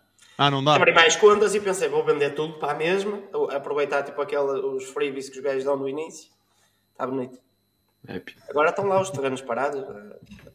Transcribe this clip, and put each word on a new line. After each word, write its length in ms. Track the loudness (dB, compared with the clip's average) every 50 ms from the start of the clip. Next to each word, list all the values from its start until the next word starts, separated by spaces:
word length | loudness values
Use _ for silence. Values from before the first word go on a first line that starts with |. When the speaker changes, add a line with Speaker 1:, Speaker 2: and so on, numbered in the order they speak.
| _ _ _ _ _ _ -2
Speaker 1:
Ah, 140 | 0 2 2
não 140 | 2 2 4
dá. 100 | 4 6
Speaker 2:
Abri 180 | 6 6 6
mais 220 | 6 6 6 6 6
contas 400 | 6 8 8 8 6 4 2 0
e 60 | 0
pensei, 280 | 0 0 -2 0 0 0
"Vou 160 | 0 0 2
vender 260 | 2 2 2 0 -2
tudo 240 | -2 -4 -6 -6 -6
para 180 | -6 -4 -4
a 20 | -2
mesma." 480 | -2 0 0 0 0 0 -2 -6 -8 -10 -6 -4 -4 -2 -2 -2
Aproveitar, 480 | -4 -4 -4 -2 -2 0 0 0 -2
tipo, 180 | -2 -4 -6 -6
aquela, 380 | -4 -2 -2 -2 0 0 -2 -2 -4
os 180 | -4 -6 -6 -8
freebies 440 | -8 -4 -4 -4 -4 -4 -6 -10 -12
que 80 | -10
os 60 | -6
gajos 220 | -4 -4 -2 -2 0
dão 120 | -2 -2
no 120 | -2 -2 -4
início. 420 | -6 -6 -8 -10 -12 -18 -20 _ _ _ _ _ _ _ _ _ _ _ _ _ _
Tá 100 | -6 -6
bonito. 320 | -4 -4 -4 -6 -8 -10 -20 _ _ _ _ _ _ _ _ _ _ _ _ -14 -12
Speaker 3:
Épico. 320 | -12 -12 -12 -14 -20 _ _ -4
Speaker 2:
Agora 200 | 0 2 2 2
estão 160 | 0 0 -2
lá 140 | 0 0 0
os 100 | 0 -2
terrenos 300 | -4 -4 -4 -4 -4 -6
parados. 440 | -6 -6 -4 -2 -2 -2 -4 -6 -10 -12 -14 -16 -18 -20 -20 -20 -20 -20 -20 -20 -20 -20